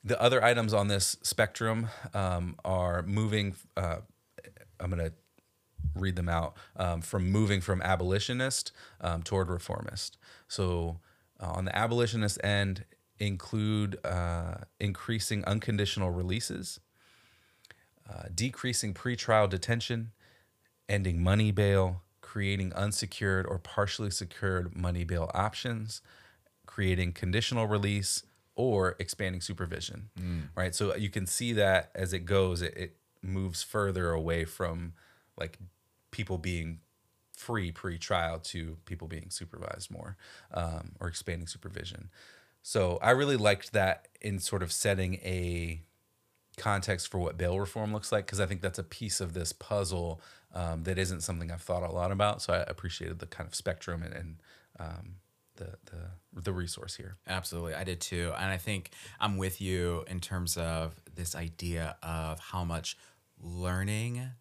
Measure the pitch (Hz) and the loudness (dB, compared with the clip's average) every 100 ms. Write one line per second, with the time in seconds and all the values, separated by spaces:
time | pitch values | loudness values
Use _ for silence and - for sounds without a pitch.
0 | 98 110 120 127 113 120 110 107 101 101 | 0 6 6 8 8 6 6 4 6 4
1 | 95 - - - 107 - 113 110 113 - | 2 0 -2 2 2 4 0 2 -2 -6
2 | 107 101 92 90 87 - - 92 90 87 | -4 0 2 2 -2 -4 0 2 2 0
3 | 87 101 110 107 101 95 - - 90 82 | 0 2 4 2 0 -4 -8 -2 -2 -2
4 | - _ _ - - - - _ 92 87 | -8 _ _ -20 -20 -20 -20 _ -4 0
5 | 82 80 _ _ _ _ _ - 73 78 | -2 -4 _ _ _ _ _ -4 -2 0
6 | 95 90 85 85 80 - - - 90 85 | 0 0 2 2 0 -6 -16 -2 0 0
7 | 82 101 90 104 107 101 87 92 92 92 | -2 0 4 4 4 2 2 0 4 2
8 | 90 98 104 123 131 - - - - - | 4 2 0 0 0 0 -4 -10 -20 -6
9 | 87 85 85 98 90 87 - - - - | -2 -2 0 2 2 -2 -4 -6 -4 -6
10 | - - - - _ - 92 87 82 82 | -8 -10 -20 -20 _ -2 0 2 -2 -4
11 | _ _ _ _ 90 87 92 - 113 120 | _ _ _ _ -6 -2 0 2 2 4
12 | 120 113 104 - 101 101 98 95 - _ | 2 4 0 2 2 2 2 0 -8 _
13 | _ _ 104 95 - 110 107 107 104 98 | _ _ -2 -2 -2 0 2 2 0 -2
14 | - 90 87 85 85 85 - _ 104 95 | -2 0 0 0 -2 -6 -10 _ -2 -2
15 | - 113 - 104 90 107 110 104 101 - | -2 -2 0 0 2 0 2 0 0 2
16 | 92 87 90 104 - - 90 - _ _ | 0 2 0 0 -2 -6 -8 -12 _ _
17 | _ _ _ _ _ _ - - _ _ | _ _ _ _ _ _ -20 -20 _ _
18 | - 104 - 85 123 - 127 120 107 95 | -14 -12 -6 0 0 0 0 0 0 -2
19 | 123 120 - 110 104 92 - 117 - 117 | -2 -2 6 8 8 4 2 0 2 -2
20 | 113 - - _ _ _ _ _ - 101 | -4 -10 -20 _ _ _ _ _ 0 2
21 | 92 82 90 101 107 101 101 98 92 90 | 4 4 6 6 6 6 6 6 4 0
22 | - _ - 107 98 98 92 - 101 104 | -8 _ -10 -2 0 0 0 0 0 0
23 | 95 - 101 95 92 92 - - 101 - | -4 0 2 2 2 -4 -2 0 2 0
24 | 104 - 87 - 98 92 87 87 90 87 | -2 -4 -6 -2 0 0 0 -2 0 0
25 | 85 87 82 92 101 - 123 113 110 - | 0 0 0 2 0 0 -4 -4 -6 -10
26 | - - - _ _ _ - - 95 90 | -14 -20 -20 _ _ _ -10 2 4 4
27 | 90 85 90 101 117 123 107 104 101 101 | 2 0 0 2 2 2 2 4 4 2
28 | 101 - - _ _ - 127 104 92 - | 2 -2 -4 _ _ 0 4 4 4 2
29 | 87 - 98 92 - 95 85 85 85 - | -6 -2 -2 -2 -6 -4 -4 -4 -6 -10
30 | 107 - 90 85 71 90 90 87 101 85 | -12 -6 -4 -2 -4 -2 -2 0 0 0
31 | 104 104 95 - 120 110 98 95 - - | -2 -2 -2 -2 0 4 6 6 4 -4
32 | 92 92 85 98 95 85 87 - 90 _ | -2 -2 2 4 4 2 -2 -4 -10 _
33 | _ _ 98 95 92 82 - 107 101 92 | _ _ -4 -2 -2 -4 -2 0 2 2
34 | 87 82 80 82 80 - 90 82 85 82 | 2 2 2 0 0 -2 -4 -2 -8 -12
35 | - _ _ - 82 - 90 _ _ _ | -20 _ _ -8 -8 -8 -20 _ _ _
36 | _ - 101 92 85 85 82 82 _ _ | _ -8 -4 -2 -2 -2 -2 -8 _ _
37 | _ _ _ - - 113 87 82 95 85 | _ _ _ -16 -4 -2 -2 -4 -6 -6
38 | - 92 82 82 - 85 82 80 - 85 | 0 0 2 -2 -6 -6 -6 -10 -10 -10
39 | 82 82 82 - 87 - - - - 85 | -8 -10 -10 -10 -10 -10 -10 -10 -10 -10
40 | 80 95 - - - - 85 80 82 - | -12 -14 -18 -20 -8 -4 -2 -4 -8 -6
41 | 90 85 - 85 85 - 90 92 90 85 | -6 -6 -6 -6 -6 -10 -10 -10 -10 -10
42 | 92 - - - _ _ - 110 92 87 | -16 -18 -20 -20 _ _ -2 2 2 4
43 | 113 131 143 131 104 98 - 107 95 - | 6 6 6 6 6 4 2 2 4 2
44 | - - 107 95 - 98 87 - 107 95 | -4 -8 -4 -2 -2 -2 -2 0 2 4
45 | 92 92 92 92 87 85 85 80 - _ | 2 0 -2 -2 0 -2 -2 -6 -12 _
46 | _ _ _ _ _ - 110 101 87 92 | _ _ _ _ _ -6 0 0 0 -2
47 | - 95 87 80 87 95 98 113 107 107 | -2 -2 -2 0 0 0 -2 -4 -2 -2
48 | - 107 95 98 95 95 92 92 85 - | 0 0 0 0 0 0 -2 -4 -10 -8
49 | 107 - 92 85 85 - - 104 92 90 | -4 -2 -2 -2 -4 -6 -2 0 0 -2
50 | 85 82 - - _ 90 87 82 82 92 | -2 -6 -12 -20 _ -6 -4 -2 -2 0
51 | 92 87 82 87 82 87 - 87 87 87 | 0 -2 -4 -4 -4 -8 -2 -2 -2 -2
52 | 90 98 104 104 - 87 - - 92 - | 0 4 2 2 0 0 0 -6 -6 -6
53 | 82 85 85 - 85 - - 87 - 82 | -8 -8 -10 -10 -10 -4 -4 -4 -6 -6
54 | 82 69 80 80 - - _ - 80 85 | -6 -8 -10 -12 -20 -20 _ -12 -10 -10
55 | 90 92 _ _ _ - 92 90 - 85 | -14 -18 _ _ _ -14 -14 -14 -16 -12
56 | 87 90 _ - 90 90 87 - - - | -12 -14 _ -6 -4 -4 -4 -8 -10 -12
57 | 92 92 - 92 87 85 85 76 92 90 | -12 -14 -6 -6 -4 -6 -6 -6 -6 -6
58 | - 87 87 73 95 92 110 101 - - | -4 -2 -2 -2 -2 -2 -2 -6 -6 -18
59 | - - 104 95 95 92 95 92 87 85 | -20 -4 -2 0 -2 -4 -2 0 0 -2
60 | - 92 - 92 87 85 82 82 80 - | -4 -8 -4 -4 -2 -2 -2 -2 -4 -8
61 | - 82 85 - 82 82 87 85 80 - | -18 -10 -8 -6 -8 -6 -4 -4 -4 -6
62 | 82 82 80 80 - 92 87 82 - - | -6 -4 -4 -6 -8 -4 -2 -4 -6 -10
63 | - _ _ _ 85 87 90 92 98 107 | -18 _ _ _ -12 -6 -2 -2 0 -2
64 | 117 120 131 123 | -2 -6 -8 -12